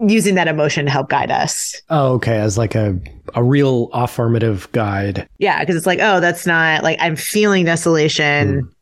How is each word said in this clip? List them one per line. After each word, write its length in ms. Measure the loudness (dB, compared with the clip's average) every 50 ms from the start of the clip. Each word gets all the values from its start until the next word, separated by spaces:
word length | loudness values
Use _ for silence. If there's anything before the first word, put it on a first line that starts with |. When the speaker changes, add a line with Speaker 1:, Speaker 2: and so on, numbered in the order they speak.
| 0
Speaker 1:
using 280 | 2 2 2 2 2 2
that 140 | 2 0 0
emotion 360 | 0 0 0 0 0 -2 -2
to 60 | 0
help 160 | 0 -2 -2 0
guide 220 | 0 -2 0 0
us. 500 | -2 -2 -2 -4 -6 -6 -8 -10 -10 -12 -8 -2
Speaker 2:
Oh, 240 | 0 0 2 2 0
okay. 220 | 0 0 0 0
As, 220 | 0 0 0 0 0
like, 160 | -2 0 0
a, 240 | 0 0 0 -2 -4 -6 -10 -18 -20 -14 -6 -2
a 80 | 0
real 460 | 2 2 4 4 4 2 2 0 -2 -2 -2
affirmative 720 | -4 -4 -2 -2 -2 0 0 2 2 2 0 -2 -2 -6 -4
guide. 540 | -4 -2 -2 -2 -2 -2 -4 -4 -4 -6 -8 -10 _ -4
Speaker 1:
Yeah, 260 | -2 0 0 0 0
'cause 120 | -2 -2
it's 100 | -2 0
like, 140 | 0 0 0
"Oh, 180 | 2 2 2 2
that's 260 | 2 0 0 -2 -2
not, 360 | 0 2 2 2 2 2 0
like, 160 | 0 0 -2 0
I'm 160 | -2 -2 -2
feeling 480 | -4 -6 -4 0 2 2 2 2 2 2
desolation." 960 | 2 0 0 0 2 2 2 2 0 0 0 0 2 2 2 2 0 0 -2
Speaker 2:
Hmm. 60 | -6 -8 _ _